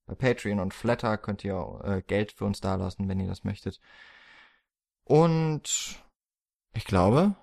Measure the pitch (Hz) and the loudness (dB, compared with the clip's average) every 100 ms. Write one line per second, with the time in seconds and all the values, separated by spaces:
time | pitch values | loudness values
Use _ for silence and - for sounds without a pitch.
0 | - - 131 120 101 101 95 - 113 120 | -16 -2 0 0 -2 -2 -2 -4 -2 0
1 | 117 107 - 98 98 95 80 - - 95 | 0 -2 -4 -6 -4 -6 -6 -8 -4 -4
2 | - 101 104 - 101 101 95 95 92 - | -2 -2 -2 -4 -4 -2 -2 -2 -4 -4
3 | 98 95 92 92 98 98 - - _ - | -4 -2 -4 -6 -6 -6 -8 -12 _ -20
4 | - - - - - _ _ _ _ _ | -20 -20 -20 -20 -20 _ _ _ _ _
5 | - 147 165 160 160 151 - - - - | 4 6 6 4 2 -2 -4 -4 -4 -12
6 | - _ _ _ _ _ _ 113 - 95 | -18 _ _ _ _ _ _ -10 0 2
7 | 92 127 196 196 | 6 6 4 2